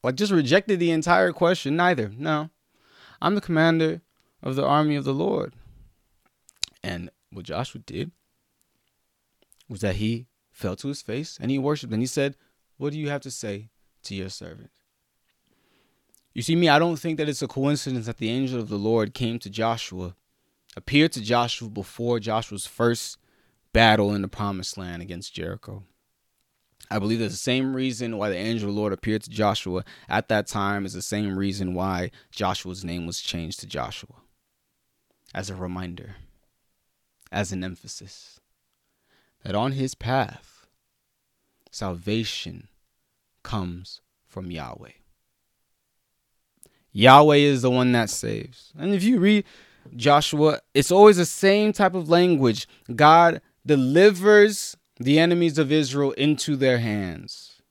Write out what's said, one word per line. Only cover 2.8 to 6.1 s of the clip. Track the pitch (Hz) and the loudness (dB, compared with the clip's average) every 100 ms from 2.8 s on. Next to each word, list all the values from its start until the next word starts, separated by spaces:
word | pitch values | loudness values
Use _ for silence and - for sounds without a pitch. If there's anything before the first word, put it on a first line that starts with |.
| _ _ - _ | _ _ -20 _
I'm | 160 | -2
the | 202 | -2
commander | - 160 165 165 160 165 _ _ _ _ | -2 2 4 4 0 -2 _ _ _ _
of | - 131 | -6 -2
the | |
army | 135 143 151 147 | 2 2 2 -2
of | |
the | 135 135 | -4 -2
Lord." | 185 190 - - - - - _ _ | -2 -2 -6 -12 -20 -20 -20 _ _